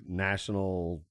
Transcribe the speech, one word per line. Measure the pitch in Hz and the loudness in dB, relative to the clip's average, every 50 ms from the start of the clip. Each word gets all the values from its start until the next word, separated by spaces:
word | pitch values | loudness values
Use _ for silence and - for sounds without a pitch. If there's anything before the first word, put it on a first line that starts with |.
| - | -8
national | 90 90 90 98 98 98 95 - - 104 98 95 95 92 90 85 85 87 78 78 - | -4 -2 2 2 2 2 0 0 0 0 0 2 2 0 0 0 -2 -2 -4 -8 -12